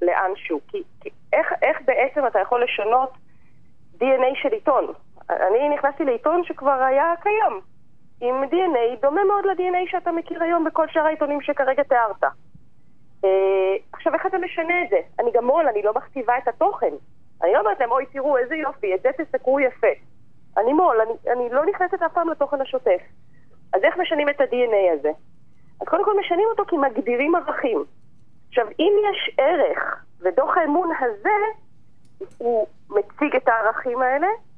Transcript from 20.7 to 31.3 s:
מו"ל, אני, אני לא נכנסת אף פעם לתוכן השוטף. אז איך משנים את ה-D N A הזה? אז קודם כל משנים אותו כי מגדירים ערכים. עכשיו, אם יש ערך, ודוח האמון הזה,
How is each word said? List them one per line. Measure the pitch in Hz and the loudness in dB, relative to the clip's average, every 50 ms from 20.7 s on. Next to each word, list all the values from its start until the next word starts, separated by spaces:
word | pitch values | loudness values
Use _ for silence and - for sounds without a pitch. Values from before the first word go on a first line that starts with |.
מו"ל, | 294 330 359 320 240 220 | 4 4 4 4 4 2
אני, | 220 226 233 - - - | 0 0 -4 -6 -4 -4
אני | 247 247 247 233 247 | -2 -2 -2 -2 0
לא | 277 320 | 0 0
נכנסת | 381 392 - 359 359 381 - | 0 0 -2 -2 -2 -2 -2
אף | 339 320 | -2 -2
פעם | - 349 330 330 | -2 -2 -2 -2
לתוכן | 302 - 285 277 285 269 | -2 -2 -2 -2 -2 -6
השוטף. | 262 - 262 254 - 220 180 180 - - - - - - - - - - - - - - | -4 -4 -6 -2 2 2 2 2 -2 -12 -20 -20 -20 -20 -20 -20 -20 -20 -20 -18 -10 -4
אז | - 190 254 | -2 2 2
איך | 330 320 359 | 2 0 0
משנים | 339 339 330 294 294 285 | -2 -2 0 0 0 -2
את | 285 - | 0 0
ה-D | 269 - | 0 0
N | 247 247 247 233 | 2 0 2 2
A | 214 196 190 175 160 143 | 4 4 4 4 2 2
הזה? | 147 151 156 - - - - - - - - - - - - - | -2 -4 -4 -4 -12 -20 -20 -20 -20 -20 -20 -20 -20 -20 -14 -12
אז | - - | -4 -2
קודם | 320 359 392 | 0 0 2
כל | 403 403 403 | 2 0 0
משנים | 381 - 349 339 427 453 | 0 0 0 0 0 0
אותו | 453 427 392 | 0 -2 -2
כי | - 349 | -2 0
מגדירים | 285 285 269 220 277 - 233 240 240 285 311 349 | 0 0 0 -2 -2 -4 -2 -2 0 0 2 0
ערכים. | 339 - 302 - - - 247 208 143 143 - - - - - - - - - - - - - | 0 0 -4 -6 -4 -2 -2 -2 -2 -4 -6 -12 -20 -20 -20 -20 -20 -20 -20 -20 -20 -14 -4
עכשיו, | - 240 226 208 - - | -2 -2 -2 -2 -2 0
אם | 320 415 415 427 415 403 | 2 2 4 2 2 0
יש | 381 - 302 - - - | -2 -4 -6 -4 -2 0
ערך, | 269 302 359 294 220 156 - - - - - - - - - - | 2 2 2 2 0 0 0 -4 -4 -6 -8 -10 -12 -20 -14 -4
ודוח | 175 185 - 262 294 - - | -4 0 0 0 0 2 2
האמון | 370 320 285 294 349 370 330 320 - | 0 2 2 0 0 0 0 -2 -2
הזה, | 269 240 208 202 - 381 | -2 -4 -4 -4 -2 0